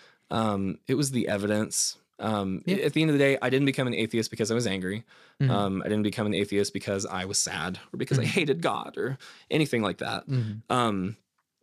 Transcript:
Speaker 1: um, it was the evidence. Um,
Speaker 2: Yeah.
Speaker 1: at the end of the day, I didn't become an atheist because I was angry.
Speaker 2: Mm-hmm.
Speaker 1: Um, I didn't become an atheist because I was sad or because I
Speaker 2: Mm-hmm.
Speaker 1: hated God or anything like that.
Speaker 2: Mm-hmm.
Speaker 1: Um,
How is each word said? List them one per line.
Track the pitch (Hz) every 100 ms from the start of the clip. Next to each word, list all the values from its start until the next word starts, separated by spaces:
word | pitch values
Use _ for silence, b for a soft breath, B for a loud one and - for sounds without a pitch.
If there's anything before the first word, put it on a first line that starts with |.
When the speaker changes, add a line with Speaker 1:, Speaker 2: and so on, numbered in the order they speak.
| b b b
Speaker 1:
um, | 113 110 101 95 - -
it |
was | 135 139
the | 123 -
evidence. | 101 104 107 107 - - - _ -
Um, | 107 107 95 95
Speaker 2:
Yeah. | - 196
Speaker 1:
at | 151
the | 156
end | 160
of |
the | 143
day, | 139 135
I | 127
didn't | 131 139
become | 131 127
an |
atheist | 95 110 117 110
because | - 110
I |
was | 117 113
angry. | 95 92 104 - b b b
Speaker 2:
Mm-hmm. | 139
Speaker 1:
Um, | 101 101 95
I | -
didn't | 107
become | 104 98 107
an |
atheist | 98 101 101 101
because | 98 - 98
I | 98 92 95
was | 101
sad | 87 92 85 92 -
or | -
because | - 135
I |
Speaker 2:
Mm-hmm. | 160
Speaker 1:
hated | 185 139 151
God | 151 - - -
or | 110 139 B B B
anything | 151 151 120
like | 104 87
that. | - 107 -
Speaker 2:
Mm-hmm. | 131 107 107 -
Speaker 1:
Um, | 123 117 98 92 104 _ _ _ _